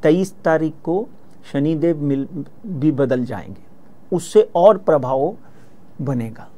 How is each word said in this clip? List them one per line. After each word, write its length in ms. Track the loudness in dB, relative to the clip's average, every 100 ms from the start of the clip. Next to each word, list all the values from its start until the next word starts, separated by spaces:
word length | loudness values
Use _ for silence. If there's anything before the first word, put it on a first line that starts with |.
तेईस 320 | 6 4 2 -2
तारीख 300 | 0 2 0 -4
को 220 | -4 -2 -4 -12 -18 -18 -6
शनिदेव 500 | -2 0 2 2 2
मिल, 260 | 0 0 -2 -8 -10 -12 -8
भी 260 | 0 2
बदल 320 | 2 2 2
जाएंगे, 380 | -2 -6 -10 -14 -16 -18 -18 -18 -4 -4
उससे 340 | 2 4 4
और 240 | 8 8 8
प्रभाव 560 | 4 2 2 0 0 -2 -14 -18 -18 -18 -18 -6
बनेगा। 460 | -4 -2 -4 -10 -18